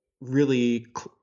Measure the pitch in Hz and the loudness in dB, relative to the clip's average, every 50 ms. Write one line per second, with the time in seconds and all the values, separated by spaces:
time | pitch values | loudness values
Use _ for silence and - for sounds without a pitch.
0 | _ _ _ - 131 123 127 139 147 135 131 123 120 120 120 113 117 - - - | _ _ _ -18 -10 -2 0 2 2 2 2 2 2 2 0 -2 -4 -8 -14 -14
1 | - - _ _ | -14 -14 _ _